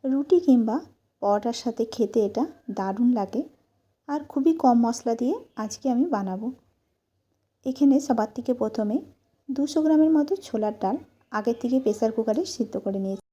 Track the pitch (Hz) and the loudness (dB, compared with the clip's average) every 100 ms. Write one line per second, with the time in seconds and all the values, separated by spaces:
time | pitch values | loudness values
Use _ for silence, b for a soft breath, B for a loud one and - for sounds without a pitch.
0 | 269 269 285 349 349 247 220 247 339 _ | -2 -2 2 2 6 4 4 -2 -6 _
1 | _ _ 202 208 233 233 247 226 - - | _ _ 0 0 0 -6 -6 -4 -6 -2
2 | 208 226 202 - 294 - - 202 190 202 | -2 0 0 -2 -6 -6 -10 -6 -6 0
3 | 240 240 190 220 320 _ _ _ _ _ | 2 2 -2 -6 -8 _ _ _ _ _
4 | - 294 294 - 294 320 262 240 233 233 | -8 -8 -4 0 0 4 4 4 2 0
5 | 240 233 247 440 - - 214 - 269 240 | -4 -2 -2 -4 -8 -10 -10 -6 -2 0
6 | 339 220 190 185 220 262 _ _ _ _ | 0 0 -4 -6 -8 -12 _ _ _ _
7 | _ _ _ _ _ _ 269 262 285 277 | _ _ _ _ _ _ -8 2 4 4
8 | 285 226 214 - 240 247 220 220 208 247 | 2 -2 0 -4 -4 -2 -2 -2 -2 -2
9 | - _ _ _ - 269 285 330 311 311 | -6 _ _ _ -8 -4 -2 0 4 4
10 | 311 311 294 370 - 220 214 214 190 277 | 6 4 2 -2 -4 -4 -2 -2 -4 -4
11 | - _ _ 214 214 233 240 262 262 208 | -8 _ _ -4 -2 -2 0 0 0 0
12 | 226 220 220 214 370 - 220 - 202 196 | 0 0 0 0 -2 -4 -6 -4 -6 -4
13 | 190 196 _ | -6 -8 _